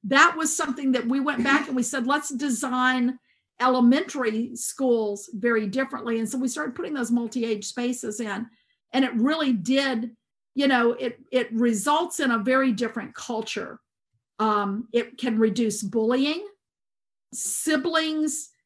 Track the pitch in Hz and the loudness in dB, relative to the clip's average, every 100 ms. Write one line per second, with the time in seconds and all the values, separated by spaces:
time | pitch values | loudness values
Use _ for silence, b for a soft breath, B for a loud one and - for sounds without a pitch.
0 | 202 269 339 320 311 - 294 247 269 254 | 2 6 6 4 -2 -2 -4 -2 0 0
1 | 233 269 277 247 269 294 302 254 220 269 | 0 0 0 0 2 2 0 -2 -2 -2
2 | 240 294 294 254 285 226 262 254 254 254 | 0 -2 -2 -4 -2 -2 -2 0 2 2
3 | 240 254 b b b - 254 254 240 277 | 0 -2 b b b 0 2 6 6 6
4 | 370 285 233 220 240 240 - - 262 233 | 2 -2 -2 -2 -4 -6 -8 -2 2 2
5 | 214 202 - 202 240 226 208 247 269 254 | 0 -4 -8 -4 0 2 0 -2 -4 -4
6 | 233 226 220 254 254 294 302 247 339 285 | -4 -2 -2 -2 -4 -4 -8 -6 -6 -4
7 | 233 240 233 254 226 208 - - 240 247 | 0 0 -2 -4 -2 -4 -6 -4 -4 -4
8 | 233 208 220 196 233 _ _ _ _ 262 | -6 -6 -6 -6 -8 _ _ _ _ 0
9 | 262 233 262 320 285 226 170 269 277 233 | 2 2 2 2 2 0 2 2 2 -2
10 | 233 - _ _ _ 269 269 254 233 233 | -4 -10 _ _ _ 0 2 4 2 0
11 | 254 - - 254 233 226 240 214 294 302 | -4 -8 -2 -2 0 2 2 2 2 0
12 | 349 - 269 226 202 262 269 214 226 226 | 0 -2 0 0 2 2 2 0 -2 -6
13 | - - - 220 220 208 180 - _ _ | -10 -12 -8 -6 -6 -8 -8 -12 _ _
14 | _ _ _ - 214 208 196 202 - 233 | _ _ _ -2 0 2 0 -4 -2 -2
15 | 233 - 247 220 220 226 226 208 196 226 | -2 -4 -2 2 2 4 0 -2 -4 0
16 | 220 254 285 330 403 _ _ _ _ _ | 2 2 0 -2 -8 _ _ _ _ _
17 | _ _ _ - - - 320 302 339 320 | _ _ _ -10 -6 -4 0 0 0 0
18 | 320 311 302 - - _ | 0 -2 -2 -4 -10 _